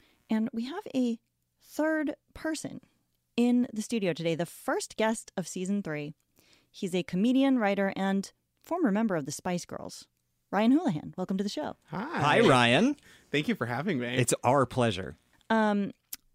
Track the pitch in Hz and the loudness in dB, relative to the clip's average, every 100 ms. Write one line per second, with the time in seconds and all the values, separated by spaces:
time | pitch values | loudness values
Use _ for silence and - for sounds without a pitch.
0 | _ _ - 220 220 226 247 349 - - | _ _ -4 -2 -2 -4 -8 -8 -6 -2
1 | 247 226 _ _ _ _ _ - 311 311 | -2 -2 _ _ _ _ _ -2 0 0
2 | 285 - _ - 320 320 - - - _ | -2 -6 _ -10 -6 -6 -8 -12 -20 _
3 | _ _ _ - 240 247 247 208 - 233 | _ _ _ 0 2 2 0 -4 -4 -2
4 | 190 160 165 165 170 - - 349 - - | -2 -2 -2 -2 -4 -6 -4 -4 -4 -2
5 | 220 226 - - 170 185 180 202 190 151 | 0 -2 -6 -10 -8 -6 -4 -4 -4 -6
6 | 147 - _ _ _ _ _ - 190 180 | -8 -12 _ _ _ _ _ -8 -4 -2
7 | 170 180 226 262 269 254 202 196 196 - | -2 0 2 4 4 4 2 2 0 0
8 | 196 196 190 _ _ _ - 339 285 196 | 0 -2 -4 _ _ _ -6 0 2 2
9 | 226 175 135 - 185 180 - - - - | 2 0 -4 -6 -4 -6 -6 -12 -12 -16
10 | - _ _ _ - 185 220 277 349 151 | -20 _ _ _ -4 2 4 4 2 -4
11 | - 156 185 190 202 - 302 - - 160 | -6 -8 -4 -4 -4 -6 -8 -10 -10 -8
12 | 247 - 147 147 220 131 117 131 247 294 | -6 -2 2 6 6 6 6 6 4 0
13 | - - _ 147 151 226 117 123 180 143 | -8 -20 _ -2 -2 -2 -4 -4 -2 -2
14 | 120 123 120 - 117 139 123 - 117 92 | -2 0 0 2 4 4 2 2 0 0
15 | 80 - _ _ - 220 214 202 202 - | -6 -12 _ _ -2 0 2 0 -2 -8
16 | _ - _ | _ -18 _